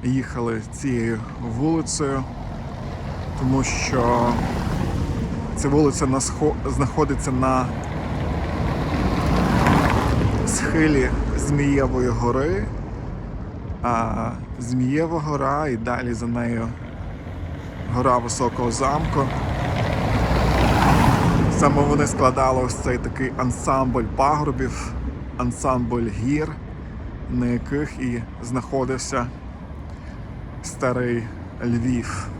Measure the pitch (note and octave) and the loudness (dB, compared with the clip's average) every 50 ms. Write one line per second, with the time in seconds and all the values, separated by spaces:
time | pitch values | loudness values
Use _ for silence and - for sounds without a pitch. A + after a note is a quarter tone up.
0 | - B2+ B2+ C3 B2 - - B2+ A#2 A#2 A2+ A2+ G#2+ - - - - C#3 B2 A#2+ | 0 0 0 0 0 -2 -4 -4 -2 -2 -2 -4 -6 -8 -10 -6 -2 -2 0 0
1 | A2+ A2+ A#2 A2 A2+ - - - A#2+ A#2+ A2+ A#2 C#3+ D#3 E3 D#3+ D3+ D#3 - - | 0 0 -2 -2 -4 -8 -8 -8 -6 -6 -2 0 2 2 2 2 0 -2 -2 -2
2 | D3+ C3+ C3+ C3+ C3 - - - - - - - - - - - - - - - | -2 -2 -2 -2 -4 -4 -8 -8 -8 -8 -8 -8 -8 -8 -8 -8 -8 -8 -8 -6
3 | - - - - - - - - C3 B2+ C3 C3+ B2+ - - - - A#2+ A#2+ C3 | -6 -6 -6 -6 -6 -6 -4 -2 0 2 2 2 2 0 0 -2 -2 0 2 2
4 | A#2+ A#2+ A#2+ A#2+ A#2+ A#2+ A#2+ A#2 - - - - - - - - - - - - | 4 4 4 4 4 2 2 2 0 0 0 -2 -2 0 0 0 0 0 0 0
5 | - - - - - - - - - - - - - C#3+ C#3 D3+ D#3 C#3 C3 - | 0 0 0 -2 -2 -2 -2 -4 -4 -4 -4 0 0 4 6 6 6 6 4 2
6 | D3+ C3 C3 C3+ - - - - - - - - - C#3+ C3 B2 C#3 B2 - - | 2 2 2 2 0 -2 -2 0 0 0 0 0 -2 -2 0 0 0 0 2 0
7 | D3+ C#3 C#3 - - C#3+ C3 B2+ C3 C3 C3 C3 B2+ B2 B2 B2+ - - - - | 2 2 0 -2 0 0 0 2 2 4 4 2 2 0 -2 -4 -4 -4 -4 -4
8 | - - - - - - - - - - - - - - - - - - - - | -4 -4 -2 -2 -2 -2 -2 -2 -2 -2 -2 0 0 0 0 0 0 0 0 0
9 | - - - - - - - - F3+ - - - - - - - - - - - | 0 2 2 2 2 2 2 4 4 4 4 4 4 6 6 6 4 4 4 2
10 | - - - - B2 A2 - A2+ - - - - - - - D#3+ D#3 D3+ D3 C#3 | 2 4 2 4 4 2 2 2 0 0 0 0 0 2 2 4 4 6 6 4
11 | B2+ B2+ B2 A2+ - - - A#2+ B2 C#3+ D3 C#3+ C#3+ C#3+ C#3+ C#3 C3+ B2+ B2+ B2+ | 4 2 2 0 0 0 0 0 0 2 2 2 4 4 4 4 2 2 2 2
12 | B2 B2 A#2 A#2 A#2+ A#2+ A#2+ C3 C#3 D#3+ F#3 G3 G#3+ - - - - - - - | 2 2 2 2 2 2 2 2 2 0 0 -2 -2 -4 -6 -6 -8 -8 -8 -8
13 | - - - - - - - - - - - - - - - - - B2 A#2 A2+ | -8 -8 -8 -8 -8 -10 -8 -8 -10 -10 -10 -10 -8 -8 -8 -2 0 0 2 2
14 | A2+ A2+ A2+ A#2 A2 A2+ A#2+ - - - - - B2+ A#2 B2+ B2+ B2+ B2+ C3+ D3+ | 0 0 -2 -2 -2 -4 -4 -6 -8 -10 -8 -8 -4 -2 0 0 2 2 2 2
15 | E3 D#3+ E3+ E3 D3+ D#3 D3 C#3 C3+ C3 C#3 D3 D#3 D3 B2 G#2+ A2+ A#2+ B2 B2 | 0 0 0 -2 -2 -2 -2 0 0 0 0 0 0 -2 -2 -2 -2 -2 -2 -2
16 | B2+ A#2+ A#2 A2 A#2+ A#2+ A#2 A#2+ A#2+ A#2 A#2 A2+ A2+ A#2 A#2+ - - - - - | -2 -4 -4 -4 -2 -2 -2 -2 -2 -2 -2 -2 -4 -4 -6 -8 -10 -12 -10 -10
17 | - - - - - - - - - - - - - - - - - - A#2 B2 | -10 -10 -10 -10 -10 -10 -10 -8 -8 -8 -8 -8 -10 -10 -10 -8 -6 -4 -2 2
18 | B2+ C3+ B2 B2 A#2 A#2 A2+ - C3 A#2 - - B2 A#2+ A2+ A#2 C3+ C3+ C#3+ D3+ | 4 4 4 4 2 0 -2 0 0 0 0 0 -2 0 0 0 0 0 0 0
19 | E3 - - D3+ C#3 C3+ C3+ - - - - - - - - - - - - - | 0 0 0 0 0 0 0 -2 -2 -2 -2 -2 0 0 0 0 0 0 0 0
20 | - - - - - - - - - - - - - - - - - - - - | 0 0 2 2 2 2 4 4 4 4 4 4 4 4 6 6 6 6 6 8
21 | - - - - - - - - - - - - D3 C#3+ C#3+ C#3+ C#3+ C#3+ D3 C#3+ | 6 6 6 6 4 4 4 4 4 4 4 4 4 4 6 4 4 4 4 4
22 | D3 C#3 - - C#3+ B2+ B2+ C3+ C3+ C3 C3 C3 B2+ B2 - - - C3+ B2 A#2+ | 2 2 2 4 2 4 4 4 2 4 4 2 2 0 -2 -2 -2 0 0 0
23 | - - - - C3+ B2 - - C3 B2+ B2 - - E3 C3+ C3+ C3 B2+ A#2 B2+ | -2 -4 -4 -2 -4 -2 0 0 0 0 0 0 0 2 2 2 2 2 2 0
24 | A#2 G#2 - - C3+ C#3+ D3+ D3 D3+ D3 C3 B2+ C3 B2 - - - - - - | 0 -2 0 2 4 4 4 2 2 0 0 -2 -2 -2 -2 -4 -6 -6 -6 -6
25 | - - - - - - - - B2 B2 A#2+ - - C#3+ C3 B2 A#2+ A2+ A#2+ A#2+ | -6 -6 -6 -8 -10 -10 -6 -2 -2 -2 -2 -2 0 0 2 2 0 0 0 0
26 | A#2 A2+ G2+ G2 G#2+ B2+ C#3+ D3+ D#3 D#3 D3 - - - - - - - - - | 0 -2 -2 -2 0 0 0 0 0 -2 -6 -10 -10 -12 -12 -12 -10 -10 -10 -10
27 | - - - - - - B2 B2 B2 A#2+ A#2+ A#2 - - C#3+ C#3+ D3+ - - - | -10 -10 -10 -10 -8 -4 -2 0 0 2 0 0 -2 -2 -2 -2 -2 -4 -4 -4
28 | C3 B2+ A#2+ A#2 A2+ - - - A#2+ A#2+ B2 B2+ A#2 - C#3 C3+ B2+ B2 C3 B2 | -4 -2 -2 -4 -6 -8 -10 -12 -8 -4 -4 -4 -4 -2 -2 -2 0 0 -2 -4
29 | - - C#3 C3 B2 B2 - - - - - - - - - - - - - - | -4 -4 -2 -2 -2 -4 -6 -10 -12 -14 -12 -12 -12 -12 -12 -12 -12 -12 -12 -12
30 | - - - - - - - - - - - - - - - - C#3+ B2+ B2 B2 | -12 -14 -12 -12 -12 -12 -12 -12 -12 -12 -12 -12 -10 -12 -6 -2 -2 0 0 0
31 | B2 A#2+ A#2+ A#2 A2 A2 - - - - - - A#2 A#2+ A#2 A#2+ A#2 B2+ B2+ A#2 | 0 0 0 -2 -2 -6 -10 -12 -12 -12 -10 -6 -2 0 0 0 2 0 0 0
32 | A#2 - - - - - - - | -2 -4 -6 -6 -6 -8 -8 -10